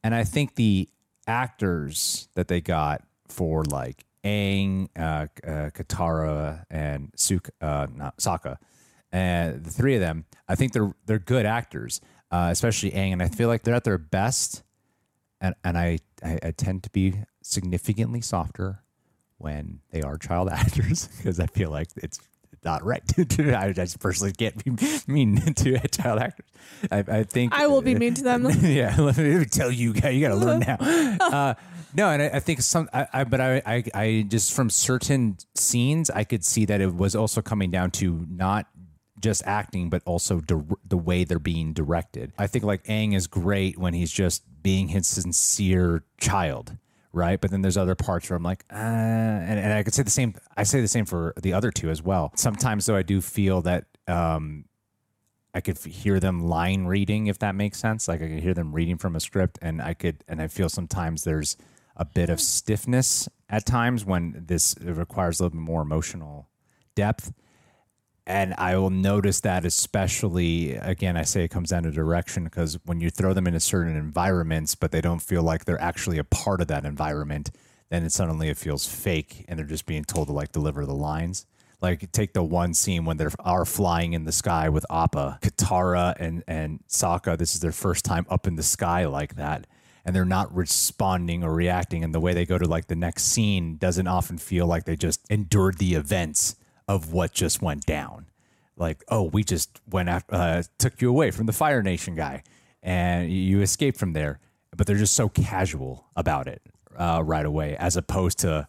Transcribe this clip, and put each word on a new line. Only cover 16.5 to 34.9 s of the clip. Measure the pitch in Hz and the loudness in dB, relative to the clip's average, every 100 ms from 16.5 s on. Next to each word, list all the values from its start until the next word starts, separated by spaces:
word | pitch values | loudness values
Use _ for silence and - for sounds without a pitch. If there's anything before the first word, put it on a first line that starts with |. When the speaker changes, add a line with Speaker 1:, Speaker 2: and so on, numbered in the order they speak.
Speaker 1:
tend | 78 - 92 | -4 -2 -4
to | - | -4
be | 98 95 95 104 _ | 0 0 0 -8 _
significantly | - - 90 90 - 104 113 120 | -6 -4 -2 -2 -2 -2 0 -2
softer | 113 92 80 - 95 95 _ _ _ _ _ _ | -2 -2 -4 -4 -6 -6 _ _ _ _ _ _
when | 76 73 78 78 _ | -8 -8 -8 -14 _
they | 82 | -6
are | 71 73 | -4 -6
child | - 87 92 | -2 0 0
<laughs> | |
actors, | - 113 - 90 85 - - | 2 2 2 0 0 -4 -6
'cause | - 87 | -4 0
I | 85 | 0
feel | - 87 | 0 -2
like | 73 82 - | -2 -6 -8
it's | - - _ _ _ - | -12 -12 _ _ _ -10
not | - 156 | -4 -2
right | 92 - - | -2 -4 0
<laughs> | |
to, | - | 2
to, | 170 - 147 120 | 2 2 2 2
I | 101 | 2
just | 92 87 - | 0 -4 -2
personally | 98 90 101 | -2 0 -2
can't | 90 110 110 | -2 -4 -2
be | - 120 277 302 - | -4 0 0 -2 0
mean | 143 113 101 | 2 4 4
<laughs> | 160 | 2
to | 147 139 127 - | 2 2 2 0
child | - 135 107 | -2 0 0
actors. | 120 - - _ - - - | -2 -6 -20 _ -20 -10 -2
I, | 101 98 | -2 2
I | 110 | 0
think | 107 123 123 | 2 2 2
Speaker 2:
I | 285 294 | 4 6
will | 277 | 4
be | 254 | 4
mean | 233 233 | 2 2
to | 240 | 2
them, | 262 247 | 2 2
though. | 254 | 4
Speaker 1:
<laughs> | - 180 | 4 6
Yeah, | 139 117 131 | 4 4 4
let | 143 123 | 4 6
me, | 151 | 4
let | 175 | 4
me | 135 | 4
tell | - 131 | 2 0
you, | 123 117 | 2 0
you | 110 - 131 | 2 2 4
gotta | 147 | 4
learn | 101 - 120 | 4 4 4
now. | 113 127 | 2 0
Speaker 2:
<laughs> | 262 339 285 190 | 2 4 2 2
Speaker 1:
Uh, | 190 143 139 113 - 175 160 | 2 4 2 0 -8 -18 -4
no, | 139 202 | 2 4
and | 147 | 4
I, | 147 | 2
I | 139 | 0
think | - 143 | 0 0
some, | - 165 - | 2 2 0
I, | 127 131 | -2 -2
I, | 127 | 0
but | 131 127 | 2 2
I, | 131 131 | 4 2
I, | - 120 113 | 2 -2 0
I | 98 110 110 104 | 0 2 2 2
just, | 110 - | 2 2
from | - 120 | 2 2
certain | - - | 2 2